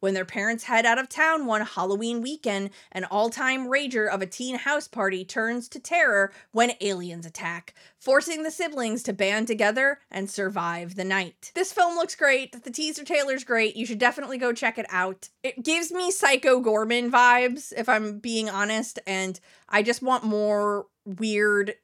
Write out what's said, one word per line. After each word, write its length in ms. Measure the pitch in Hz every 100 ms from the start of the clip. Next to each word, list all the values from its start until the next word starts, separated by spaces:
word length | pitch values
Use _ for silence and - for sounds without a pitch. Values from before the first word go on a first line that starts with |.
When 120 | 196
their 120 | 196 185
parents 400 | 220 208 233 -
head 200 | 226 233
out 140 | 240
of 80 | 262
town 380 | - 320 320 254
one 160 | 214
Halloween 600 | 208 - 185 202 233 240
weekend, 500 | 247 302 233 196 196 - -
an 140 | 185 185
all-time 600 | 208 226 240 262 262 254
rager 400 | 269 285 240 214
of 120 | 196
a 40 | 190
teen 320 | - 247 254
house 280 | 277 294 -
party 340 | 233 196 185
turns 460 | 185 247 220 240 233
to 100 | 277
terror 540 | - 339 294 302 - - _
when 220 | 220 240 233
aliens 440 | 202 190 175 170 170
attack, 480 | - 170 170 - - - _
forcing 460 | - 269 339 311
the 80 | 311
siblings 520 | 302 339 294 226 233
to 100 | -
band 340 | 202 196 214 226
together 540 | 214 208 233 277 277 _
and 180 | 190 190
survive 680 | - 190 196 170 170 175 185
the 100 | 185
night." 480 | 190 180 - - -
This 160 | 370
film 240 | - 349 339
looks 180 | -
great. 480 | - 285 269 262 240
The 100 | 262
teaser 340 | 233 311 294 294
trailer's 400 | 311 277 262 254
great. 320 | 233 220 -
You 80 | 220
should 120 | 214
definitely 400 | 240 233 190 240
go 140 | 247
check 260 | 240 233 220
it 80 | 214
out. 400 | 180 185 190 - _
It 200 | 262 254
gives 300 | 247 330 330
me 180 | 359 359
Psycho 480 | - 277 269 262 254
Gorman 500 | 233 214 220 240 240
vibes, 600 | 254 247 247 254 269 - -
if 100 | 226
I'm 320 | 214 214 208
being 300 | 240 226 214
honest, 500 | 196 208 220 226 - -
and 320 | 190 190 185 _ _ -
I 120 | 208
just 200 | 214 233
want 240 | 254 254 220
more 640 | 208 208 208 208 202 - _ 208
weird 680 | 185 220 208 208 202 202 -